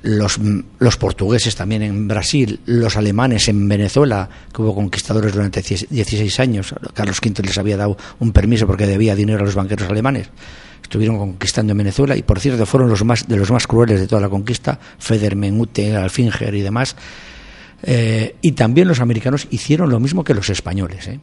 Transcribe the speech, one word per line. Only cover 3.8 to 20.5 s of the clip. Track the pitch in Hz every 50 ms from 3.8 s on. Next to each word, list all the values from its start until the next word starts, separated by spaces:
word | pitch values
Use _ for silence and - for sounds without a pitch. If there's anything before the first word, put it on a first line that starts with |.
| 104 95 - 139 147 139 113 101 92 95 - - - -
que | - - 113
hubo | 110 95
conquistadores | 101 104 95 - 98 - - 107 110 104 107 95
durante | 104 101 101 92 107 98
cie-, | - 101 90 - -
dieciséis | 151 123 104 - - 104 107 101 - -
años, | 131 127 113 101 98 - - - - - -
Carlos | - 107 101 92 -
quinto | - 113 98 90 98
les | 98 95 101
había | 95 104 104
dado | 98 104 104 101 - - - - -
un | 120 117 98
permiso | 95 98 107 120 110 110
porque | 95 98 95 104
debía | 101 98 98 110 110 101
dinero | 98 104 107 107 104
a | 101
los | 101 95
banqueros | 98 98 95 107 98 101 90
alemanes, | 104 107 113 135 139 110 95 - - - - - - - - - - -
estuvieron | - - - 107 107 110 113 104
conquistando | 101 98 90 95 - 98 - - 110 104 101
en | 101
Venezuela | 104 98 92 - 139 139 135
y, | 104 95
por | - 104 95
cierto, | 92 139 127 117 113
fueron | - - 135 131 123
los | 110 95 107
más, | 117 120 113 - -
de | 117
los | 101 98 92
más | 120 - -
crueles | - - 113 120 113 110 95
de | 95
toda | 98 110 107 101
la | 101
conquista, | 98 101 101 113 120 - - - 127 - - - - -
Federmann, | - - 113 107 104 104 98 101 104 98 98 110
Ute, | 117 107 - - 104 104 110
Alfinger | 104 92 95 - - 123 113 101 - 113 104 101
y | 101 98
demás. | 98 104 117 135 - - - - - - - - - - - - - - - - - - - -
Eh, | - 127 120 117 110 110 110 110 - - -
y | - 170 135
también | - 117 110 120 156 180
los | 185 165 120
americanos | 127 117 120 110 107 127 135 143 - -
hicieron | - 113 - - 147 160 175 151
lo | 123 113
mismo | 120 139 160 185 156
que | - 143
los | 101 95 -